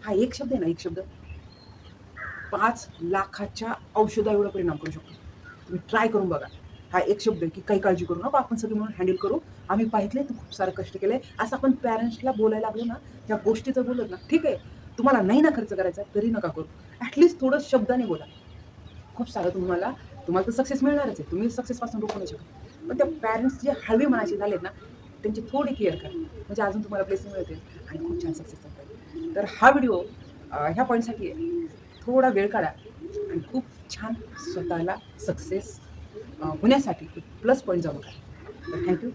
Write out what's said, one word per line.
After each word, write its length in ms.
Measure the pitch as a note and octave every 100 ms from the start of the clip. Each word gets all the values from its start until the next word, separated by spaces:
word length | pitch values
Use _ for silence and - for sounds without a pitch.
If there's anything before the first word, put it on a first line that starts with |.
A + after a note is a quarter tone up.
| A3
हा 80 |
एक 200 | G3 B3
शब्द 200 | - C4+
आहे 80 | B3
ना, 60 | E3
एक 120 | E3+
शब्द 200 | F3+ E3 - - - - - - - - - - - - - - -
पाच 360 | G#3 A3 A#3+ - -
लाखाच्या 720 | E3+ F#3+ G3 - G3+ - A3 - - G#3+
औषधा 360 | G#3+ A3 G#3
एवढा 180 | G#3 G3+
परिणाम 260 | F#3+ F3 D3+
करू 160 | D#3+
शकतो. 220 | D#3 - - - - - - -
तुम्ही 220 | F3 -
ट्राय 180 | A3 A3+
करून 220 | G#3+ F#3
बघा. 160 | D3+ - - - - -
हा 60 | F#3
एक 220 | - G#3
शब्द 160 | A3 F3
आहे 80 | E3
की 120 | F#3+
काही 180 | - G3
काळजी 260 | G3 F3 F3
करू 140 | E3+
नको, 180 | A#3 C#4
आपण 180 | B3 A3
सगळे 180 | A3
मिळून 180 | G#3+ G#3+ -
हँडल 160 | F#3 F#3
करू. 240 | G3+ D4+ - - -
आम्ही 200 | G3+ A3+
पाहितलंय 340 | A3 G3+ B3+
तू 100 | C#4+
खूप 220 | A#3 - -
सारं 160 | F#3
कष्ट 260 | F#3 F#3+ F#3+
केलंय. 220 | G3 B3+ - -
असं 160 | A3+ C4
आपण 160 | C4+
पॅरेंट्सला 600 | C4 A#3+ A3 A#3 - C4
बोलायला 360 | G#3+ A3 G#3+ A3
लागलो 160 | A3 A#3
ना, 80 | A3+ - - -
त्या 100 | G#3+ G3+
गोष्टीचं 400 | A3+ C4 C4 B3
बोलत 240 | B3 G#3+
ना, 60 | F3+ -
ठीक 160 | E4 D#4+
आहे, 100 | G3+ - - - -
तुम्हाला 240 | C4+ B3+
नाही 200 | F#3+ B3+
ना 80 | D#4 C4
खर्च 180 | A3
करायचा, 280 | F#3+ F3+ F3+ G3+ G#3
तरी 120 | A3+
नका 200 | G#3+ F3
करू. 160 | D#3+ D#3 - - -
At 180 | B3 C#4
least 220 | E4+ -
थोडं 160 | C4 D4
शब्दाने 440 | - C4 G#3 B3 A3
बोला. 200 | D#3 - - - - - - - - - -
खूप 140 | A#3+
सारं 200 | G#3+ F3
तुम्हाला, 420 | F#3 F3+ F3 G#3 C#4 - - -
तुम्हाला 200 | F#3 F#3+
तर 40 |
सक्सेस 320 | A3+ C4+ C#4
मिळणारच 360 | C4+ C#4+ C4 G3+
आहे, 120 | D3
तुम्ही 180 | F3 A3+
सक्सेसपासून 520 | A3 B3 A#3+ A3+ G#3+
रोखू 180 | G#3 G3+
नाही 80 | F#3
शकत. 160 | D3 - - - - E4
पण 80 | B3+
त्या 80 | C#4+
पॅरेंट्स 560 | D#4 A3 A3+ C4 -
जे 100 | C4
हळवे 340 | A#3 - A3+ C#4+
मनाचे 320 | A#3+ G3 E3+
झालेत 220 | G3+ F3+
ना, 60 | F3+ - - - - -
त्यांची 180 | G#3+ G#3+
थोडी 320 | A3+ C4+ D4
केअर 220 | - G3 -
करा, 140 | - B3
म्हणजे 460 | D#3+ A3 - G3+
अजून 220 | G3+ G#3
तुम्हाला 220 | G#3 G3+ F#3+
ब्लेसिंग 280 | F#3+ G3+
मिळतील 260 | F#3+ F3 D#3+ - - -
आणि 100 | -
खूप 240 | E4+ F4
छान 100 | E4+
सक्सेस 260 | D#4 - D#4 D4+
मिळेल. 680 | - - - - E4+ E4 G3+
तर 100 | G3+
हा 200 | - A#3+
व्हिडिओ, 340 | C#4+ B3 F3+ - - - - -
अ, 160 | C#3+ D3
ह्या 160 | E3+
पॉईंटसाठी 480 | B3+ A#3 A3+ G#3+ F#3
आहे. 340 | D#3+ E4+ F4 E4 - - -
थोडा 280 | - B3+ B3+
वेळ 180 | G3 G3+
काढा 200 | - D#3+ - - - F4 G#4 G#4
आणि 80 | E4+ -
खूप 120 | B3+ - - -
छान 240 | - A3 A#3 - -
स्वतःला 580 | - - - E3+ E3+ G3+ - -
सक्सेस, 600 | - - - F#3+ A3 - - - - - - -
अ, 40 | D#3
होण्यासाठी 600 | D#3 G#3 C#4 B3 E3+ D#3 -
एक 60 | - -
प्लस 200 | A3+ C4+
पॉईंट 220 | - F3
जमा 160 | D#3+ C#3+
करा. 220 | - - - - - - -
तर 40 | F4
thank 220 | F3 E4+
you. 80 | A#3+